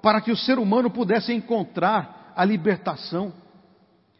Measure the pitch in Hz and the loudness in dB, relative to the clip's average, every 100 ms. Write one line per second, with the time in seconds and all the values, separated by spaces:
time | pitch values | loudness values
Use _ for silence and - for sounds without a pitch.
0 | 214 214 214 226 - 262 208 226 240 208 | 4 2 0 -2 2 2 4 2 2 0
1 | 208 220 226 240 - 226 180 - 175 214 | 0 0 0 -4 -2 -4 -2 -2 0 0
2 | 151 - - - 185 208 170 185 - 147 | -4 -14 -14 0 0 2 0 0 -4 -8
3 | - 170 202 - - - _ _ _ _ | -6 -6 -6 -10 -20 -20 _ _ _ _
4 | _ _ | _ _